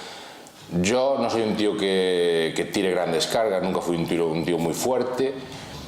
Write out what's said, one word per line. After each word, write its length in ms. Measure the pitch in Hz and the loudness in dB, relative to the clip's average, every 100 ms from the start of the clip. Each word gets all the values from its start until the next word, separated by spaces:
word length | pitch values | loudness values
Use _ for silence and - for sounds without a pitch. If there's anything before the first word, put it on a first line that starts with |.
| - - - - - - - 87 | -14 -16 -16 -18 -20 -20 -4 0
Yo 360 | 90 123 131 135 | 2 2 2 2
no 100 | 117 | 0
soy 140 | 110 | 0
un 120 | 110 98 | 0 2
tío 220 | 104 98 | 2 2
que, 760 | 98 95 92 90 87 82 82 78 | 2 2 2 4 4 4 2 0
que 100 | 87 | -2
tire 240 | 110 95 | 0 2
grandes 380 | 87 85 82 - | 2 0 0 0
cargas, 340 | 120 110 92 | 0 2 0
nunca 180 | 90 87 | 0 -2
fui 160 | 82 85 | 0 0
un 120 | 82 | 0
tiro, 200 | 82 82 | 0 0
un 160 | 80 | 0
tío 140 | 80 85 | 0 0
muy 160 | 82 | 0
fuerte, 600 | 78 120 127 123 123 135 135 135 - - - | -2 0 0 0 -2 -2 -4 -10 -14 -14 -14